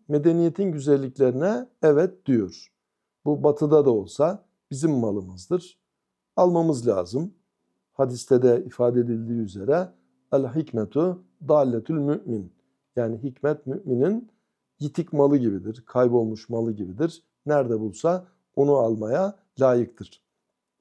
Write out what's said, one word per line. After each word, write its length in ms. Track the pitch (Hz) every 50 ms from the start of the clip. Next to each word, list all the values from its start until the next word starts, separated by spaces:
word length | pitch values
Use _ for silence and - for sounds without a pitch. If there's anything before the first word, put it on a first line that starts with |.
| _
medeniyetin 640 | - 147 147 147 170 165 170 170 165 160 - 202 190
güzelliklerine 960 | 156 147 135 147 143 139 135 127 127 135 135 127 123 131 160 196 220 247 254 - _ _
evet 440 | - 156 143 143 180 190 185 _ _
diyor. 480 | - 131 113 98 90 - - - _ _ _ _ _ _ _ _ _ _ _ _
Bu 180 | 147 147 135 131
batıda 420 | 147 147 - 156 147 156 151 139
da 60 | 135
olsa 540 | 117 104 95 92 - - 147 170 208 - _ _ _ _ _ _
bizim 200 | 139 131 156 160
malımızdır. 880 | 143 123 117 107 101 101 92 92 92 90 - - 180 180 - - _ _ _ _ _ _ _ _ _ _ _ _ _
Almamız 520 | - 180 180 170 165 165 165 147 123 120
lazım. 460 | 117 101 92 87 87 101 139 170 208 - _ _ _ _ _ _ _ _ _ _ _ _
Hadiste 480 | - 135 127 123 120 - - 135 123
de 220 | 131 123 117 - -
ifade 340 | - - - 123 123 123 123
edildiği 400 | 117 120 117 113 113 113 117 117
üzere 520 | 110 98 92 101 95 117 147 180 185 180 _ _ _ _ _ _ _ _
el 160 | 143 139 135
hikmetu 760 | 123 113 160 151 - - 113 107 - - 139 170 185 180 185 - _ _ _ 156
dalletül 460 | 135 151 151 139 127 117 117 113 - 160
mümin. 600 | 151 143 143 151 - - - 113 104 95 87 _ _ _ _ _ _ _ _ _
Yani 220 | 123 117 113 117 110 127
hikmet 440 | 135 127 _ - 147 151 151 _
müminin 640 | 131 131 - - 151 123 120 139 180 220 240 247 - _ _ _ _ _ _ _ _ _ _
yitik 340 | 143 143 - 175 165 - 156
malı 240 | 143 143 143 147
gibidir, 460 | 139 120 110 98 92 92 104 113 - _
kaybolmuş 640 | - - 123 123 120 120 120 117 110 107 104 - -
malı 220 | 120 113 113 113
gibidir. 520 | 107 104 95 90 92 110 160 165 - - _ _ _ _ _
Nerede 340 | 143 147 143 131 117 113 110
bulsa 480 | 110 104 95 - - 165 180 185 180 _ _ _ _ _ _
onu 200 | 131 143 143 143
almaya 600 | 135 117 113 113 107 107 107 127 175 190 202 196 _ _ _ _ -
layıktır. 640 | 135 131 123 123 117 - _ - 104 - - _ _ _ _ _ _ _ _ _ _ _ _ _